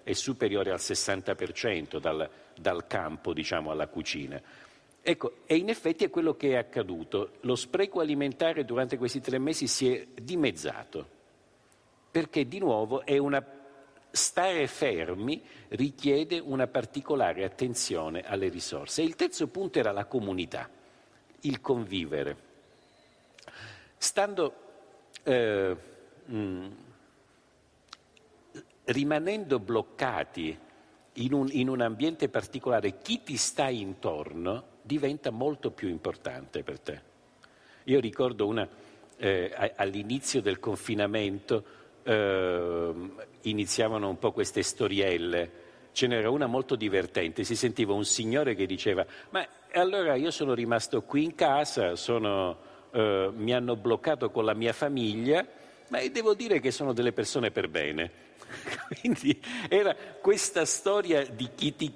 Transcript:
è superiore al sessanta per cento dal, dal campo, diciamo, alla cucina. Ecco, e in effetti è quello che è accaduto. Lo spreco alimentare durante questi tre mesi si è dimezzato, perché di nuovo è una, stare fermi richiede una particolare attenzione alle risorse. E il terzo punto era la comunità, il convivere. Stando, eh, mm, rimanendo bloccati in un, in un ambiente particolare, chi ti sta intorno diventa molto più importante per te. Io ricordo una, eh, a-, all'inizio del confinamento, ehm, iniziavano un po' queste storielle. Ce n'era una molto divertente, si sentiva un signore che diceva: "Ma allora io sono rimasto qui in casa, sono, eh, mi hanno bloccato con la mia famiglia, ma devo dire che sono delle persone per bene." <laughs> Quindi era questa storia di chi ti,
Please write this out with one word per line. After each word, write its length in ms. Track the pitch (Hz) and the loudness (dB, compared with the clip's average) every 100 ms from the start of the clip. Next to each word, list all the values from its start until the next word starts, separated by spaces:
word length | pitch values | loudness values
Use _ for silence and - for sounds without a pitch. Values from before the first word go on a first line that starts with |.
è 100 | - | -6
superiore 600 | 92 - 127 110 101 98 | -4 -2 0 2 2 0
al 80 | 90 | -2
sessanta 540 | - 98 - 98 92 | -2 -2 -2 -2 -2
per 180 | 95 90 | -4 -4
cento 460 | - 117 92 73 80 | -4 -2 -2 -4 -4
dal, 300 | 76 78 78 - - - | -2 -2 -4 -8 -20 -4
dal 300 | - 87 - | -2 -2 -2
campo, 460 | 104 80 80 - | -4 -4 -6 -6
diciamo, 380 | 80 78 87 78 | -4 -2 -2 -2
alla 160 | 76 76 | -4 -4
cucina. 560 | - 78 78 69 - - - - - _ _ | -6 -6 -6 -8 -10 -14 -20 -20 -20 _ _
Ecco, 340 | - 170 123 - - | -2 -2 -2 -6 2
e 100 | 160 | 2
in 120 | 196 | 2
effetti 360 | 226 160 160 | -2 -2 0
è 60 | 196 | 0
quello 260 | 170 160 139 | 2 0 2
che 140 | 143 | 2
è 40 | 127 | 2
accaduto. 760 | 113 - 98 85 80 101 104 - | 0 -2 -4 -6 -4 -2 -2 -4
Lo 160 | 123 123 | -2 -2
spreco 420 | - 185 196 196 | 0 0 0 0
alimentare 640 | 156 143 139 127 165 160 | 0 0 -2 0 0 0
durante 320 | 123 120 127 131 | -2 0 0 0
questi 240 | 120 135 | -2 -4
tre 180 | 127 127 | -2 -2
mesi 280 | 135 160 127 | 0 0 -2
si 260 | - 127 | 2 2
è 140 | 123 - | 2 -2
dimezzato, 920 | - 113 180 139 82 76 - 117 - - - _ _ _ _ _ _ _ _ _ | -14 -4 0 0 0 -6 -8 -10 -12 -12 -16 _ _ _ _ _ _ _ _ _
perché 380 | 165 156 - 123 | -2 0 0 0
di 140 | 190 | 0
nuovo 440 | 185 110 110 131 | 2 2 2 0
è 140 | - 143 | 2 2
una, 260 | 143 139 - - - - - - _ | 4 2 -2 -10 -20 -20 -20 -20 _
stare 540 | - - - 185 175 135 | 0 0 2 2 2 0
fermi 760 | - 143 92 82 92 113 160 - - - | 0 0 0 -2 -2 -2 -4 -8 -20 -8
richiede 680 | 104 139 - 143 139 156 170 | -2 -2 0 2 2 2 -2
una 280 | 160 135 127 | -2 0 0
particolare 800 | 135 120 143 - 147 98 82 | 0 -2 -4 -2 2 2 0
attenzione 760 | 95 - 127 117 - 87 78 82 | -4 -2 -2 -2 -2 -2 -2 -6
alle 280 | - 101 95 | -4 -2 -2
risorse. 540 | 85 - 85 143 - | -2 -6 -8 -6 -2
E 40 | 160 | -2
il 100 | 165 | 0
terzo 320 | 359 - 151 | -2 0 -4
punto 300 | 170 190 165 | -4 -2 2
era 120 | 110 | 2
la 140 | 101 | 0
comunità, 640 | 101 131 101 92 85 - - - - - _ _ _ - | -2 -2 -2 -2 -4 -6 -10 -16 -20 -20 _ _ _ -8
il 200 | 147 127 | -4 -2
convivere. 880 | - 123 104 95 78 73 69 73 - - - _ _ _ _ _ _ - - - - - - - | 0 -2 -2 -4 -2 -2 -4 -6 -14 -20 -20 _ _ _ _ _ _ -20 -20 -18 -18 -18 -20 -4
Stando, 580 | - - 202 190 151 - - - - - _ - | -2 2 0 2 -2 -2 -18 -20 -20 -20 _ -6
eh, 520 | - 127 117 101 95 87 - - - - - | 2 2 4 2 2 -2 -8 -20 -20 -20 -8
mm, 360 | 113 104 92 95 104 - - _ _ _ _ _ _ _ _ _ - _ _ _ _ _ - - _ | -4 -4 -6 -10 -14 -20 -20 _ _ _ _ _ _ _ _ _ -20 _ _ _ _ _ -20 -20 _
rimanendo 720 | - 135 143 151 165 214 180 131 | -2 0 2 2 2 -2 0 0
bloccati 1000 | 101 113 101 - 131 101 73 - 80 78 - - - - _ | 2 0 0 -2 -2 0 -4 -4 -6 -6 -12 -20 -20 -20 _
in 180 | - 123 | -4 0
un, 160 | 143 135 | 2 2
in 180 | 135 127 | 2 0
un 120 | 131 | 2
ambiente 480 | 117 107 151 160 143 | 0 0 -2 0 -2
particolare, 720 | - - 135 127 117 104 92 | -2 -4 -4 0 2 2 -2
chi 240 | - 233 | -4 -4
ti 140 | - 127 | -4 -2
sta 320 | - - 135 | -2 0 0
intorno 1000 | 123 98 92 107 78 76 78 87 113 - - | -2 -4 -4 -4 -4 -6 -6 -4 -4 -8 -14
diventa 480 | - 147 139 147 135 | -4 0 0 -2 -4
molto 400 | 113 139 147 123 | -2 -2 -2 -4
più 180 | - 98 | -4 -4
importante 720 | 82 85 80 73 64 69 78 | -4 -4 -6 -8 -10 -10 -8
per 180 | 71 69 | -8 -10
te. 200 | - 73 - _ _ _ - _ - - | -10 -12 -14 _ _ _ -20 _ -20 -10
Io 160 | - 135 | 2 4
ricordo 460 | 117 - 127 110 104 | 4 2 0 2 0
una, 220 | 113 98 - - - - - | 0 -4 -8 -20 -20 -20 -2
eh, 360 | 104 95 90 | 2 2 0
a-, 180 | - 104 - | 0 -2 0
all'inizio 640 | 98 98 104 131 - 135 | -2 -2 -4 -4 -2 0
del 160 | 104 92 | 0 0
confinamento, 1080 | - 95 - 107 101 107 101 98 - 113 - - - - | -2 -4 -2 0 2 2 0 -2 -2 -2 -2 -18 -20 -8
ehm, 1080 | - 110 101 95 92 87 87 85 85 82 92 - 110 - | 2 2 4 2 2 0 0 0 -2 -4 -8 -12 -16 -8
iniziavano 640 | 113 104 98 - 113 110 101 | -4 -2 0 2 2 2 -2
un 100 | 90 | 0
po' 140 | 117 | 0
queste 300 | 104 98 - | 0 0 0
storielle. 1000 | 92 - 107 98 98 87 85 87 85 - - - - | -2 0 0 2 2 2 0 -2 -2 -6 -20 -20 -12
Ce 140 | - 127 | 0 2
n'era 240 | 120 107 | 2 2
una 160 | 139 131 | 2 0
molto 280 | 127 131 | 0 0
divertente, 680 | 123 107 95 87 - 85 80 | -2 2 0 0 0 -2 -2
si 100 | 98 | -2
sentiva 380 | 113 123 - 107 | 0 0 0 0
un 120 | 101 | 0
signore 500 | 101 - 110 131 147 | 0 0 0 0 2
che 120 | 101 95 | 0 0
diceva: 380 | 92 - 95 90 - - | 0 0 2 0 -6 -6
"Ma 160 | 190 170 - - | -4 -4 -10 -4
allora 420 | 180 185 196 170 | 2 2 2 2
io 160 | 131 160 | 2 2
sono 240 | - 143 | 0 0
rimasto 480 | 120 117 117 - 113 | 0 2 0 2 -2
qui 220 | - 143 | 0 2
in 100 | 160 | 2
casa, 640 | 160 165 139 147 - 95 87 | 4 4 4 2 2 0 0
sono, 600 | - 117 107 98 92 85 - - - | 0 0 2 2 0 -2 -12 -20 -4
eh, 380 | 120 107 98 95 | 2 4 4 2
mi 180 | 113 110 | 0 0
hanno 240 | 123 123 117 | 2 2 0
bloccato 540 | 104 113 - 147 113 | 2 2 2 0 0
con 140 | - | 0
la 100 | 110 | 2
mia 180 | 107 117 | 2 2
famiglia, 760 | 113 147 139 113 107 117 160 - - - - - | 0 0 0 0 0 2 2 2 -8 -20 -20 -6
ma 100 | - 262 | -2 -2
devo 260 | 240 220 | 0 2
dire 260 | 202 233 180 | 2 2 2
che 100 | 123 | 2
sono 220 | 120 143 | 0 0
delle 200 | 120 123 | 2 2
persone 380 | 113 107 143 113 | 2 -2 0 0
per 180 | - 90 | 0 -2
bene." 640 | 80 73 78 85 - - - - | 0 0 -2 -4 -6 -20 -20 -16
<laughs> 480 | - - - - - | -14 -10 -10 -8 -4
Quindi 400 | 240 - 139 147 - 247 156 | -2 0 2 0 -2 -8 2
era 260 | 190 196 | 4 4
questa 720 | - - - 185 208 - 175 | 0 -6 -2 2 4 2 0
storia 600 | 160 - 196 202 185 151 | 0 0 2 2 4 2
di 260 | 135 113 123 | 2 -4 -8
chi 200 | - 147 | -4 -4
ti, 180 | - 151 | -2 -6